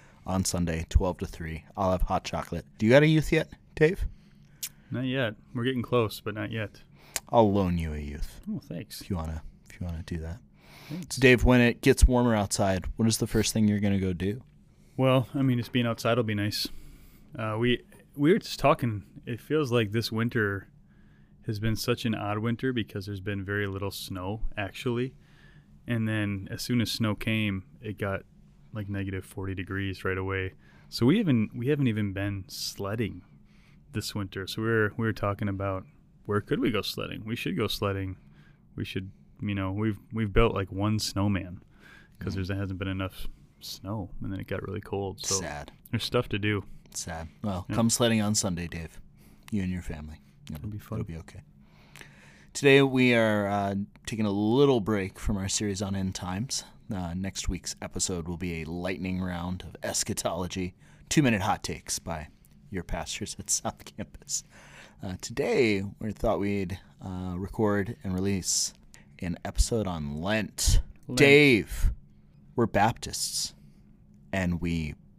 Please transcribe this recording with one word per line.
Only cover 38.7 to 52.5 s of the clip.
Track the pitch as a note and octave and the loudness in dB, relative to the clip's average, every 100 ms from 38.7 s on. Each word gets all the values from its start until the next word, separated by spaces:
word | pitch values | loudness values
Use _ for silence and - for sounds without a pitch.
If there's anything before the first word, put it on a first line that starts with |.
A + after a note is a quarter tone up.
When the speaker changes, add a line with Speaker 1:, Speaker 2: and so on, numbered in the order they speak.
| - | -10
Speaker 2:
We | G2+ | -6
should, | A2 F#2+ - - - | -6 -8 -12 -20 -8
you | G#2 | -4
know, | G2+ F#2+ | -2 -2
we've, | G2 A2 G2+ - | -2 -2 -2 -6
we've | A2 G#2+ | -4 2
built, | F#2+ A2+ G2+ | 6 6 4
like, | G2 | -2
one | F#2+ G#2 G#2+ | 0 0 2
snowman | - G2 G2+ G2 F2+ F2+ - - - - - - | 0 0 2 2 -2 -10 -18 -20 -20 -20 -20 -10
'cause | - | -6
Speaker 1:
Mm. | F#2+ | -4
Speaker 2:
there's, | F#2 | -4
there | G2 | -4
hasn't | G2 F#2 | -4 -4
been | G2 | -4
enough | F#2+ F#2+ - - - - _ | -4 -4 -4 -8 -8 -16 _
snow, | - - F#2+ A2 F#2 - | -16 -12 -8 -8 -8 -8
and | - | -6
then | G2 | -6
it | G#2 | -6
got | F#2+ G2 | -8 -6
really | G2 | -8
cold. | G2 G2 G2 F#2 - | -6 -6 -6 -6 -4
So | G2 | -4
Speaker 1:
Sad. | E2 D2 C#2+ - - | -4 -8 -12 -16 -8
Speaker 2:
there's | - - | -6 -2
stuff | B2 - | -2 0
to | G#2 | -2
do. | G#2 G#2 - - - | 0 -2 -4 -14 -14
Speaker 1:
Sad. | - - E2 E2 - | -12 -10 -10 -12 -8
Well, | G#2 F#2 F2+ | -6 -4 -4
Speaker 2:
Yeah. | A2 | 0
Speaker 1:
come | A2+ | 2
sledding | - A#2+ A2+ | 4 4 4
on | G#2 G#2 | 2 2
Sunday, | G2+ E2+ F2 | 0 -2 -6
Dave. | E2 E2 - - - - - - | -8 -10 -14 -20 -20 -20 -20 -6
You | G#2 | -2
and | F#2 | -2
your | F2+ | -2
family. | - D#2 D#2 D2+ - - - | -6 -10 -10 -16 -20 -20 -12
It'll, | D#2+ | -10
Speaker 2:
It'll | G#2+ | -10
be | G#2 | -12
fun. | - A2 | -8 -8
Speaker 1:
it'll | G#2+ | -8
be | E2 | -10
okay. | - F#2 - - - - - - - - - - - | -14 -18 -20 -20 -20 -20 -20 -20 -20 -20 -20 -20 -14